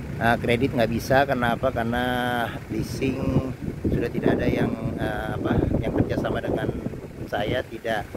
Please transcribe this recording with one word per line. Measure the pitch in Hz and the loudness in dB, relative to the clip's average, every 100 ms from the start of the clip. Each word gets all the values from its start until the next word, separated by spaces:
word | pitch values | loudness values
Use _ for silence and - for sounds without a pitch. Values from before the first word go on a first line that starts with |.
| - - | -6 0
Eh, | 117 117 | 2 4
kredit | 117 117 139 131 | 4 2 2 2
nggak | 113 | 2
bisa, | 113 - 131 139 | 2 4 4 4
karena | 131 120 117 | 2 2 2
apa? | 131 | 0
Karena | 123 117 120 123 123 123 123 113 - - | 0 0 0 0 0 0 0 -2 -4 -6
leasing | 110 - - 135 135 135 131 131 - - - - | -4 -4 -2 -2 0 0 0 0 -4 -8 -4 0
sudah | - 120 | 0 0
tidak | 120 - 123 | 2 2 2
ada | 123 | 2
yang, | 120 120 113 110 113 | 2 0 0 -4 -2
eh, | 110 107 107 | -2 -2 -4
apa, | 107 127 - - - | -2 0 2 2 2
yang | 110 - | 0 0
kerjasama | - 120 113 110 113 | 0 0 0 -2 -2
dengan | 110 110 - - - - - - | -2 -2 -4 -6 -8 -12 -10 -4
saya | 107 107 123 - | -2 0 -2 -4
tidak | 113 117 107 95 | -6 -4 -2 -2